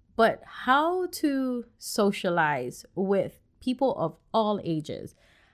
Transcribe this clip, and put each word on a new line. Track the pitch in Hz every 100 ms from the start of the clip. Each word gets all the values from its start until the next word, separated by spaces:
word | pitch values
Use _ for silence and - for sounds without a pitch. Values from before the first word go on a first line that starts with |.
| _ -
but | 226 135 -
how | - - 269 320 370 359
to | - 302 269 262 247 226 -
socialize | - - 208 196 185 170 156 139 123 - - -
with | 190 196 - - _ _
people | - 254 269 -
of | 160 - _
all | 220 214 202
ages, | - 160 151 - - - _ _ _